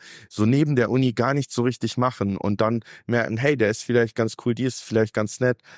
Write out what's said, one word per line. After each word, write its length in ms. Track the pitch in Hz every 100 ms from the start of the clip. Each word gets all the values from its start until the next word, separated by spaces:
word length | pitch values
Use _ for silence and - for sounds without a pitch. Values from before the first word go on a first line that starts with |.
| - - -
so 180 | - 110
neben 280 | 135 151 131
der 140 | 110
Uni 240 | 127 131
gar 220 | 113 120 143
nichts 180 | 135
so 80 | -
richtig 340 | 123 123 117 -
machen 420 | 127 - 101 98
und 220 | 101 101
dann 200 | 110 117 - - -
merken, 320 | 120 113 113
hey, 180 | 139 139
der 140 | 104
ist 140 | 113
vielleicht 320 | - 120 117 -
ganz 200 | 113 -
cool, 120 | 123 113
die 80 |
ist 180 | 131 -
vielleicht 320 | - 110 110
ganz 260 | 113 107 -
nett, 200 | 127 123 -